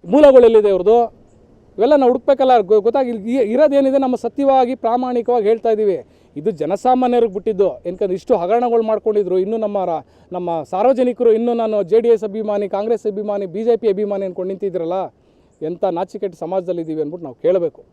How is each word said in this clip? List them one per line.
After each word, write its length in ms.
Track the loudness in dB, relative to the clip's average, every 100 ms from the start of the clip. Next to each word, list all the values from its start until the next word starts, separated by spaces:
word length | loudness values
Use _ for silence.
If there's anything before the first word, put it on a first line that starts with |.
| 0
ಮೂಲಗಳೆಲ್ಲಿದೆ 640 | 4 8 8 8 6 4
ಇವ್ರದ್ದು, 520 | 0 2 2 2 _ _ _ _ _ _ -2
ಇವೆಲ್ಲ 180 | 2 4
ನಾವು 160 | 4
ಹುಡುಕ್ಬೇಕಲ್ಲ, 480 | 2 0 2 4 4
ಗೊ-, 220 | 4 2
ಗೊತ್ತಾಗಿಲ್ಲ. 380 | 2 0 -2 -4
ಈ-, 320 | -4 -2 0
ಇರೋದೇನಿದೆ 460 | 2 4 4 2 0
ನಮ್ಮ 180 | 0 -4
ಸತ್ಯವಾಗಿ 600 | -6 -2 2 2 2 -2
ಪ್ರಾಮಾಣಿಕವಾಗಿ 720 | -2 -2 -2 -4 0 0 0
ಹೇಳ್ತಾ 220 | 0 0
ಇದ್ದೀವಿ. 340 | 0 0 -2 -8 _ _ -6
ಇದು 160 | -6
ಜನಸಾಮಾನ್ಯರಿಗೆ 840 | -4 -4 -2 0 2 2 2 0
ಬಿಟ್ಟಿದ್ದು. 340 | -2 -6 0 0
ಯಾಕಂದ್ರೆ 460 | -2 -10 -6 -4
ಇಷ್ಟು 240 | -4 -2 -2
ಹಗರಣಗಳು 460 | 2 0 0 0
ಮಾಡ್ಕೊಂಡಿದ್ರು, 560 | 0 -2 -2 -2 0 -2
ಇನ್ನು 180 | -2 -4
ನಮ್ಮ 280 | -4 -4 -4
ರಾ-, 200 | -6 -8 _ _
ನಮ್ಮ 320 | -10 -6 -6
ಸಾರ್ವಜನಿಕರು, 720 | -6 0 0 2 0 0 2
ಇನ್ನು 200 | 2 0
ನಾನು 300 | -2 -2 -2
ಜೆ 180 | 0 2
ಡಿ 80 | 2
ಎಸ್ 140 | 0
ಅಭಿಮಾನಿ, 460 | 0 -6 -4 -4 -2
ಕಾಂಗ್ರೆಸ್ 380 | -4 -2 -4 -4
ಅಭಿಮಾನಿ, 380 | -6 -6 -6 -6
ಬಿ 180 | -4
ಜೆ 120 | -2 0
ಪಿ 140 | 0
ಅಭಿಮಾನಿ 360 | -2 -2 -4 -6
ಅನ್ಕೊಂಡು 220 | -6 -8
ನಿಂತಿದ್ರಲ್ಲ, 580 | -6 -6 -6 -6 -6 -8 _ _ _ _ _
ಎಂಥ 220 | -10 -4
ನಾಚಿಕೆಟ್ಟ 520 | -4 -2 -6 -6 -10 -8
ಸಮಾಜದಲ್ಲಿ 460 | -6 -6 -4 -8
ಇದ್ದೀವಿ 200 | -6 -6
ಅಂದ್ಬಿಟ್ಟು 220 | -6 -8
ನಾವು 140 | -14 -4
ಕೇಳಬೇಕು. 420 | 0 0 -2 -8 _